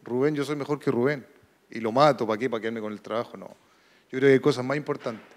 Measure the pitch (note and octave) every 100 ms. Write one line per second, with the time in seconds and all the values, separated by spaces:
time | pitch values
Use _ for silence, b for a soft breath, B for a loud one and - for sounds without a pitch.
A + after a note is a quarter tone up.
0 | - A#2+ C#3 D3+ C#3 D3 C3+ D3 C#3+ A#2
1 | B2+ C#3+ - _ _ _ _ A#2 A2+ A2+
2 | D3+ B2 A2 A2 B2+ A2+ G#2+ A2+ G#2+ G#2
3 | - A2 A2+ G2 F#2+ - b b b b
4 | b C3 C#3 C3+ D3 B2 B2+ C#3+ D3 C3+
5 | - A2 -